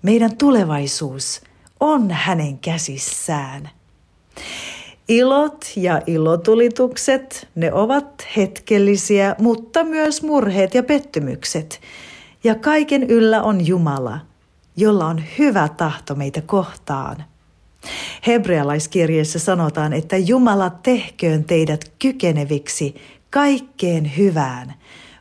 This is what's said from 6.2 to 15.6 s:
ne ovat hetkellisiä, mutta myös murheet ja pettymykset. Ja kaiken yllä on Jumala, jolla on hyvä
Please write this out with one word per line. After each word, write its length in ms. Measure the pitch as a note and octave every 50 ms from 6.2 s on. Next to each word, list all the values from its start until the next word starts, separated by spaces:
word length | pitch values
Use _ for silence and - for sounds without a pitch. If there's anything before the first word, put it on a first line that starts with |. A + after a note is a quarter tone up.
| D#3 D#3 E3 E3+ E3+ A3 A3 A3+ A#3+ A#3+ A3+ - B3+ B3 B3+ - - - C4 C4+ C4 C4 - - - _ _
ne 180 | E3 E3+ D#3+ C#3+
ovat 540 | F3+ G#3 A3 C4 C#4+ C#4+ - - _ - - - G#3+
hetkellisiä, 960 | G3 F#3+ F#3+ - - - A3 G3+ G3+ G3+ G3+ F#3+ - - G#3 G3 G3 G3 G3 -
mutta 440 | G#3 A#3+ A#3 A3 A#3 - - E4 E4
myös 400 | D#4+ D#4+ D#4 D#4 D#4 D4 D4+ -
murheet 500 | D4+ D4+ C#4+ B3 - - - D4 C#4+ -
ja 100 | B3+ B3
pettymykset. 1000 | B3+ D4+ C#4+ C#4 - - D#3+ C#3+ C3+ B2+ - - - - E3+ D#3+ D#3 - - - - - - - - - - - - _ _ _
Ja 120 | A#3 A3
kaiken 480 | A3 - D4 D4+ D#4 D4+ D4+ C#4+ C4+ C4
yllä 400 | - A3+ A#3 A3+ A3 A3 A3 -
on 240 | A3 G#3+ F#3+ F3 D#3
Jumala, 520 | F#3 F3+ E3+ D#3 C#3 C3+ B2+ B2 G#2+ D3+ - - _ _ _ _ _ _ _ _ _ -
jolla 280 | G3 G#3+ G#3 G3 E3
on 180 | D#3 E3 D#3+ D#3 D#3 - -
hyvä 300 | D4 D4 A#3 -